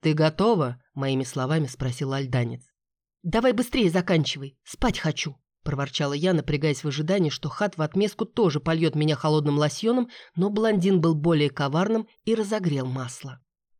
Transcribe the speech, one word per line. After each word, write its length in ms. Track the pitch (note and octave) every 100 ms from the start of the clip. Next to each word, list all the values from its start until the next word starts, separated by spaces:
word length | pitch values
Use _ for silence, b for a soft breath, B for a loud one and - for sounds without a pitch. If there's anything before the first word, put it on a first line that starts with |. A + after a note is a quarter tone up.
«Ты 120 | D#3+
готова?» — 680 | D3+ - D#3 G#3 G#3+ C3 B2 _
моими 300 | - C3+ C3
словами 420 | C3 C#3 B2+ D#3+ C#3
спросил 460 | - B2+ B2 C#3
альданец. 480 | C3+ C3+ B2 A#2 A#2+ _ _ _ _ _ _
«Давай 280 | F3 D#4+ B3+
быстрее 380 | A#3+ B3 C4+ G3
заканчивай, 680 | F3 F3 E3+ D3 C#3+ C#3 _
спать 340 | - - - -
хочу», — 380 | - D3 - C3+ _ _
проворчала 500 | - C3 C#3 - D3
я, 200 | C#3+ F3+
напрягаясь 500 | E3+ D3 D3+ D#3 C3+
в 40 | D3+
ожидании, 420 | C3+ D#3 G3 D#3+
что 200 | - D3
Хат 280 | - G#3 -
в 40 |
отместку 440 | D3+ F#3 G#3 - D3
тоже 360 | - G3 D3
польёт 340 | E3 E3 E3 D3+
меня 200 | D3+ D3+
холодным 420 | D#3 D#3 D3 C#3+
лосьоном, 520 | D3+ - A3 B3+ A#3+ B B -
но 140 | G3
блондин 520 | G#3 A3+ G#3 F3+ F#3+
был 140 | D#3+ D#3+
более 340 | D#3+ D#3+ D3
коварным 580 | C3+ C#3+ D3 G3 A3+ G#3+ b
и 100 | -
разогрел 520 | A3 G3+ G#3+ F3+ C#3 B2+
масло. 560 | C3 B2 - C#3 B2 _ _ _